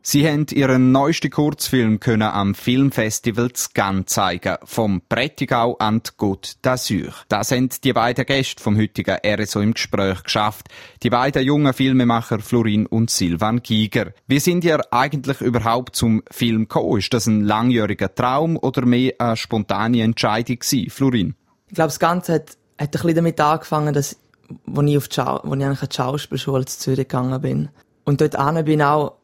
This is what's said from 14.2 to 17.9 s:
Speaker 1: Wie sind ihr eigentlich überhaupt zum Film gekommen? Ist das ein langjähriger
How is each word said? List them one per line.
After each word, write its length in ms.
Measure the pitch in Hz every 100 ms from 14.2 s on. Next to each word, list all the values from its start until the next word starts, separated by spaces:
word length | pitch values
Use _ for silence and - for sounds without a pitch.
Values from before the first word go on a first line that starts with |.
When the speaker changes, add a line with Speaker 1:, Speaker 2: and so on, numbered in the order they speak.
Speaker 1:
Wie 140 | - 139
sind 240 | 180 175
ihr 180 | 170 151 -
eigentlich 500 | 120 143 147 131 135
überhaupt 540 | 123 120 110 117 127
zum 280 | - 120 110 -
Film 300 | - 117 110
gekommen? 360 | 110 - 110 107
Ist 160 | -
das 140 | 123 117
ein 140 | 107
langjähriger 720 | 104 107 120 120 104